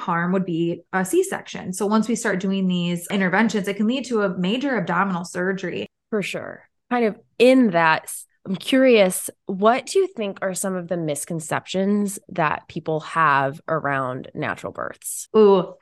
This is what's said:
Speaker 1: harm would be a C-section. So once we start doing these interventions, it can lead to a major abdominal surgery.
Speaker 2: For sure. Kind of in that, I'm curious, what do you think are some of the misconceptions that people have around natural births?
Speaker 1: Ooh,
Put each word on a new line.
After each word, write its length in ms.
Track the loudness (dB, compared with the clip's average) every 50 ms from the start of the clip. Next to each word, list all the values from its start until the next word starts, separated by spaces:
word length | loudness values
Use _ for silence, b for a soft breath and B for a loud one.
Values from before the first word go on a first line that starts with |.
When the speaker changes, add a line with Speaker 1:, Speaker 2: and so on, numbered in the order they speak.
Speaker 1:
harm 320 | -4 -2 -2 0 0 0 0
would 120 | 0 0
be 380 | -2 -2 -2 -2 -2 -2 -4 -8 _ -4
a 120 | -4 -2
C-section. 680 | 0 2 0 0 0 -4 -10 -10 -12 -14 -12 -10 -8 -6
So 120 | -4 -2
once 220 | 2 2 2 2 0
we 80 | -2
start 240 | -2 -2 -2 -2 -2
doing 260 | -2 -2 -2 0 0
these 400 | 0 0 0 0 -2 -2 -4 -4
interventions, 640 | -4 -2 0 0 2 2 2 2 2 0 -2 -2 -2
it 80 | -2
can 100 | -2 0
lead 200 | 0 0 -2 -4
to 160 | -2 -2 0 0
a 140 | 0 0
major 400 | -2 -2 -2 -2 -2 -2 -2 -2
abdominal 480 | -2 -2 -2 0 0 0 0 -2 -4 -6
surgery. 640 | -6 -6 -4 -2 -2 -2 -4 -6 -6 -6 -8 -10 -10 _ _ _ _
Speaker 2:
For 120 | -4 -4 -4
sure. 460 | -4 -6 -8 -10 -12 -14 -16 -20 _ _ _ _ -4
Kind 140 | -2 0 0
of 160 | 0 -2 -4 _ _ _ 4
in 320 | 6 6 8 6 4 4
that, 420 | 4 4 4 4 4 2 0 -6 -14 -14 -16 -20 _ _ -10
I'm 100 | -8 -8
curious, 760 | -6 -4 0 2 4 6 6 8 6 6 4 2 -2 -6 -10 -14 _ _
what 400 | -8 -4 2 2 4 4 2 0
do 140 | -2 0 0
you 60 | 0
think 320 | 0 -2 -6 -6 -6 -6 -6 -6
are 100 | -6 -4
some 220 | -4 -4 -4 -4
of 140 | -6 -6 -4
the 100 | -4 -4
misconceptions 1200 | -2 -4 -4 -4 -6 -6 -6 -6 -4 -4 -4 -4 -4 -4 -4 -2 0 0 0 0 0 -2 -6 -8 -14 -8
that 400 | -4 -2 0 0 0 -4 -8 -10
people 320 | -12 -8 -4 -4 -4 -4
have 580 | -4 -4 0 2 4 4 4 4 2 0 -2 -6 -6 -4
around 600 | -4 -2 -2 -2 -2 -2 -2 -4 -6 -8 -10 -10 -8
natural 360 | -6 -4 -4 -6 -6 -8 -10
births? 580 | -10 -8 -10 -10 -10 -12 -14 -14 -12 -12 -8 0 4
Speaker 1:
Ooh, 420 | 6 8 8 8 6 4 0 -4 -4